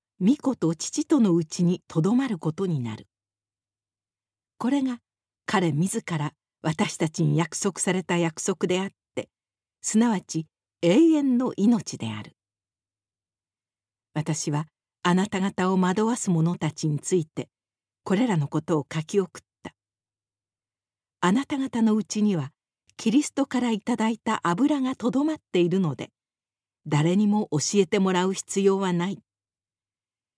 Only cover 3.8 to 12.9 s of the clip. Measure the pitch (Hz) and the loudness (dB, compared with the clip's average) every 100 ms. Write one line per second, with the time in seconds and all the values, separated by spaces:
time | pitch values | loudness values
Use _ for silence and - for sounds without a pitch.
3.8 | _ _ _ _ _ _ _ - 233 285 | _ _ _ _ _ _ _ -6 -2 0
4.8 | 262 240 _ _ _ _ - 202 170 143 | -2 -6 _ _ _ _ -4 0 0 0
5.8 | 185 233 - 160 151 - _ _ 156 156 | -2 -4 -6 -6 -6 -10 _ _ -6 -2
6.8 | 208 - 156 - 151 151 170 - 202 - | -4 -2 -4 0 0 0 -2 -4 -6 -4
7.8 | - 185 - 175 165 - - 185 180 180 | -2 -2 -2 -2 -2 -4 -6 -2 -2 -2
8.8 | 190 - _ - - _ _ _ _ _ | -4 -12 _ -12 -12 _ _ _ _ _
9.8 | - 220 233 196 - 160 156 _ _ _ | -2 2 2 0 -4 -8 -8 _ _ _
10.8 | 170 214 330 302 277 240 254 - 202 226 | 4 6 6 4 2 2 0 2 2 2
11.8 | - 131 113 107 - - _ _ _ _ | 0 -8 -8 -8 -12 -20 _ _ _ _
12.8 | _ | _